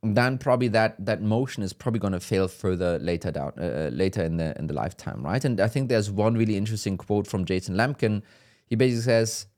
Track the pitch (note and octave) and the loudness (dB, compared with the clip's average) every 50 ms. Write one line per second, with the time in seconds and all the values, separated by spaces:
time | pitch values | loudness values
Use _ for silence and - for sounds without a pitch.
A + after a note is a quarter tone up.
0 | - A2 G2+ A2+ B2 B2+ C3 C3 - C#3+ B2 B2 B2+ B2 G#2 A2+ A2 A2+ A2 - | 0 2 4 4 4 4 2 0 2 2 2 4 4 2 4 4 2 2 0 -4
1 | G2 G#2 A2 F#2 G#2 G#2 G#2+ A#2 C3+ C3 - - G#2 F#2+ - _ - B2+ A2 A2+ | -2 -2 -2 0 2 0 2 2 0 -2 -4 -6 -6 -6 -6 _ -4 -2 -2 0
2 | G2 G2+ F#2+ F2+ - - - F#2+ F#2+ F#2 - - - G2+ F#2 E2+ F#2 F2 E2+ - | 0 0 -2 -2 -2 0 2 2 2 0 -2 -4 -2 -2 0 0 0 0 0 0
3 | B1 E2+ F2 E2 - F#2 E2 E2 C#2 C#2+ - - E2 F2 B1 C2 D#2+ D2 A#1+ B1+ | 0 -2 -2 -2 -2 -4 -4 -4 -6 -6 -6 -6 -6 -4 -2 -2 -4 -4 0 0
4 | F#2 F#2+ F#2+ A2 F2 E2 E2 E2 E2 D#2+ - - D2+ D#2 D#2 - A1 - - - | 0 0 0 0 -2 0 0 -2 -2 -2 -4 -4 -6 -4 -4 -4 -4 -4 -6 -8
5 | - - - - B1 C#2+ F#2+ C3 - C#3 A#2+ F#2+ F#2+ A#2 A#2 C#3+ C3+ A#2+ B2 A2+ | -12 -10 -10 -8 -6 -2 -2 -2 0 0 0 2 0 2 2 -2 -2 2 2 0
6 | G#2 G#2 G2+ G2 G#2+ A2+ A#2 A2+ A2+ G#2+ G#2+ G2 G2+ G#2+ A2 G#2+ - G#2 G2 F2+ | 0 0 0 2 2 2 4 2 2 2 2 0 0 -2 -4 -4 -2 -4 -4 -4
7 | - - G#2+ G#2 G2 - - G2+ F2+ E2 F#2 F#2 - - F2+ F#2+ A2+ C3 C#3+ - | -2 0 0 0 0 0 -2 -4 0 0 0 -2 -2 -2 0 0 0 0 0 0
8 | - A2 G#2+ G#2 - _ - _ _ _ _ _ _ _ A#2 A2 B2+ B2+ A#2+ A#2 | 0 0 0 0 -4 _ -20 _ _ _ _ _ _ _ 2 2 4 4 4 2
9 | A2+ B2 A#2 A2+ A2+ A2 - - - - _ | 2 4 4 4 4 2 -2 -8 -12 -14 _